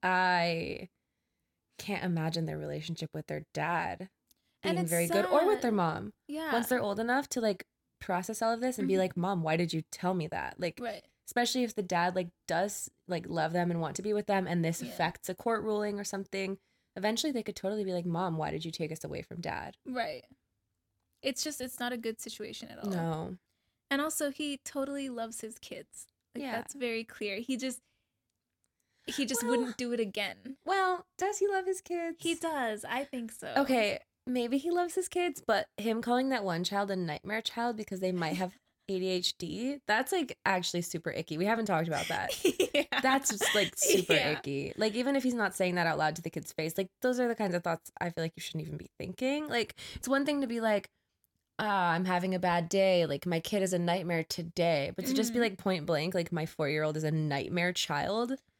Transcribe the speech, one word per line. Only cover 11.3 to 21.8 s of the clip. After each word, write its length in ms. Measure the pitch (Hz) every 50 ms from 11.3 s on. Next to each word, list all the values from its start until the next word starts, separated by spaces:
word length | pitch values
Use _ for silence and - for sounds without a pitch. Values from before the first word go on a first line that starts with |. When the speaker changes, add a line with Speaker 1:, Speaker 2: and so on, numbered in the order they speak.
| - 240 240 233 - 254 247
Speaker 1:
if 120 | 220 -
the 60 | 214 185
dad, 320 | - 185 170 175 180 180
like, 140 | 185 180 175 _ _ -
does, 420 | - 165 170 196 214 - - - - _ _ -
like, 200 | - 180 165 175
love 260 | - 170 165 156 160 165
them 180 | 180 175 175
and 100 | 170 165
want 140 | 160 143 143
to 40 | - 185
be 100 | 214 208
with 140 | 208 208
them 200 | - 196 190 185
and 160 | 160 175 175 160
this 160 | 160 165 -
Speaker 2:
Yeah. 80 | - -
Speaker 1:
affects 400 | - - 165 175 - - - -
a 60 | 185
court 280 | - - 233 226 214 208
ruling 360 | 220 214 208 208 208 202 202
or 40 | 202
something, 560 | - 202 196 196 - - 196 190 190 196 - _ _ _ _ _ _ -
eventually 360 | 196 190 214 226 226 - 302
they 120 | 254 233 214
could 120 | 214 202
totally 280 | - - 190 214 214 202
be 100 | 190 180
like, 120 | 175 170
"Mom, 320 | 175 165 165 185 175 165
why 140 | 160 151 147
did 140 | 156 160 165
you 60 | 165
take 200 | - - 165 151
us 120 | 160 - -
away 180 | 151 143 - -
from 180 | - 170 170
dad?" 360 | 170 156 - - - - - _ -
Speaker 2:
Right. 400 | 285 247 247 226 160 143 120 - _ - _ _ _ _ _ _ _ _ _ _ _ _ _ _ _ _ _
It's 220 | - 277 269 - -
just, 180 | 311 285 -
it's 180 | 254 247 -
not 140 | -